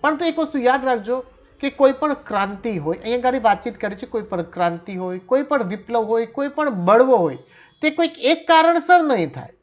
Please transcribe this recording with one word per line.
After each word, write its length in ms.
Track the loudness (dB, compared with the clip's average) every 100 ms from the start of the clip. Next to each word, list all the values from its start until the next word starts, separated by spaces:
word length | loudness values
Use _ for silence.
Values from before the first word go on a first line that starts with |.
પરંતુ 240 | 0 0
એક 140 | -2 -2
વસ્તુ 180 | -4 0
યાદ 280 | 0 0
રાખજો 380 | 0 -2 -2 -6 -8 _ _ _
કે 100 | -8
કોઈ 220 | 2 2
પણ 220 | 2 -4
ક્રાંતિ 640 | -4 -4 -4 -4 -4 -6 -6
હોય, 200 | -6 -6
અહીંયા 300 | -4 -2 -2
આગળ 120 | 0
વાતચીત 380 | 0 0 -4 -8
કરે 180 | -8
છે, 100 | -8
કોઈ 160 | -8 -8
પણ 200 | -6 -8
ક્રાંતિ 540 | -6 -4 -2 -4 -10
હોય, 240 | -10 -8 -10
કોઈ 240 | -2 -2
પણ 200 | 0 -2
વિપ્લવ 420 | -2 -8 -4 -4
હોય, 200 | 0 -2
કોઈ 220 | -2 -6 -6
પણ 220 | -4 -4
બળવો 480 | -2 4 4 6 4
હોય, 200 | 2 -4 _ _ _ _
તે 80 | -4
કોઈક 300 | 0 -4 0
એક 280 | 0 0 4
કારણસર 560 | 4 4 2 4 4
નહીં 300 | 6 0 0
થાય. 160 | -6 -18 _